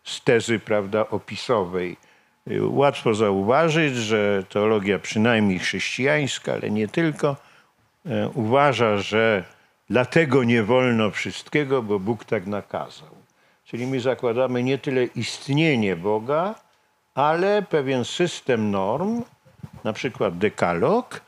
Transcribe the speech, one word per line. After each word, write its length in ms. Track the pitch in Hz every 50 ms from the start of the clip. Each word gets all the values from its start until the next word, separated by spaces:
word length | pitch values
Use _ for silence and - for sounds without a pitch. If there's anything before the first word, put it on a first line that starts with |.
| -
z 180 | - - -
tezy, 380 | - - 123 117 104 - 117 101
prawda, 500 | - - 110 104 98 98 104 107 107 -
opisowej. 880 | - 98 - - 107 98 - - 127 107 95 87 90 92 90 90 - - _ _ _ _ _ _ _ _ - -
Y, 160 | 107 104 104 107
łatwo 480 | 117 127 139 143 127 - - 127 110
zauważyć, 800 | 101 113 104 98 95 98 104 127 147 165 165 147 165 160 147 127
że 480 | 123 113 107 113 107 104 104 101 98 95 -
teologia, 500 | - 104 104 110 110 104 98 101 98 87
przynajmniej 600 | - - - 113 107 120 120 110 107 101 95 87
chrześcijańska, 960 | - - - 95 - - - - 123 139 151 151 147 123 - - - - -
ale 180 | 110 110 110
nie 160 | 104 107 110 101
tylko, 480 | - 170 170 160 147 - - 147 139 - - - _ _ _ _ _ _ _ _ _ _ -
e, 240 | 175 113 107 107 -
uważa, 680 | - - 110 110 123 139 143 147 127 120 120 110 104 101
że 460 | 95 - 104 113 113 113 110 98 87 - - _ _ _ _ _ _ -
dlatego 540 | 101 123 123 - - 170 165 143 131 143 123
nie 200 | 117 120 117 107
wolno 480 | 98 123 127 127 127 117 110 110 101
wszystkiego, 720 | 87 - - 101 92 - - - - 151 151 131 135 131 117
bo 160 | 104 104 101
Bóg 260 | 92 104 120 110 -
tak 220 | - 120 107 90 101
nakazał. 680 | 104 101 - - - 92 73 - - - - - - - - _ _ _ _ _ _ _ _
Czyli 220 | - - 117 123 131
my 120 | 135 131
zakładamy 640 | 113 135 120 - - 123 113 123 131 127 127 123 123
nie 140 | 127 139 127
tyle 280 | - 147 131 127 123
istnienie 880 | 117 - 131 113 - - - - - 139 147 165 165 143 117 107 98 92
Boga, 600 | 85 85 104 107 110 110 123 147 156 175 202 220 - _ _ _ _ _ _ _ _ _ _ -
ale 460 | - 139 151 160 170 180 196 208 208
pewien 440 | 196 - - 156 135 135 135 127 117
system 680 | - - - 180 165 - - - - 127 110 107 104
norm, 520 | 101 98 95 98 113 143 185 208 233 240 233 - _ _ _ _ _ - - - - - -
na 100 | - 208
przykład 440 | - - 131 - - 120 101 85 85
dekalog, 840 | 98 104 - - - 87 85 85 98 147 196 240 247 - - - -